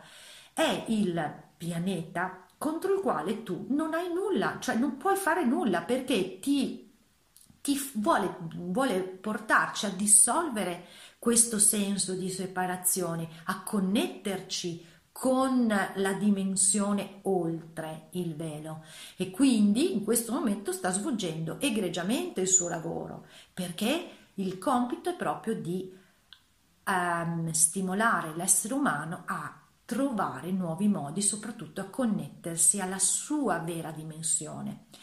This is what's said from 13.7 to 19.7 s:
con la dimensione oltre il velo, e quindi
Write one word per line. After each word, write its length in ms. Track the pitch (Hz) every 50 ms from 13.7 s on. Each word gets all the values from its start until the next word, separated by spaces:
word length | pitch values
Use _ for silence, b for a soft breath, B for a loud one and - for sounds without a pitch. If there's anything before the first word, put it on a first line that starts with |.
| 220 202 185 185 202 269 269 269 - - - 202 190 - - - - - - 175 165 170 B B B B B _
con 600 | - - - 262 254 262 269 262 254 247 240 220 208 196 190 - -
la 180 | 190 196 196 196
dimensione 1040 | 170 202 208 196 196 190 190 190 185 - - - 208 202 202 202 202 180 - - - -
oltre 880 | 190 190 175 165 165 165 160 - - - 160 160 156 156 160 - -
il 240 | - 180 175 165 151
velo, 480 | 151 165 156 151 151 151 156 156 160 B B B B B B B
e 160 | - 185 185
quindi 600 | - - 277 269 233 214 208 202